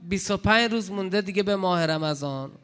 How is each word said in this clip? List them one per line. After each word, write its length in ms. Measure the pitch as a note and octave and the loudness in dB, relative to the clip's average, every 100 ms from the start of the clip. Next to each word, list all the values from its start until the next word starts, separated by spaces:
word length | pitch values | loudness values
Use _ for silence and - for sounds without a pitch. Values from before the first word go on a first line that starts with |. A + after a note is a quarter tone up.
بیست 280 | E3+ F#3+ - | -4 -4 -2
و 60 | G3 | -2
پنج 340 | G3+ A3 A#3 | 4 4 4
روز 200 | A3+ F#3+ | 0 -4
مونده 300 | G3+ F#3+ G3+ | -6 -2 -2
دیگه 220 | F#3+ F#3+ | -2 -2
به 120 | G3 G3+ | 0 2
ماه 300 | F#3 F3 E3 | 2 2 2
رمضان 640 | D#3 D#3 D3 C#3+ C3+ C3+ - | 0 -2 -2 -4 -6 -8 -14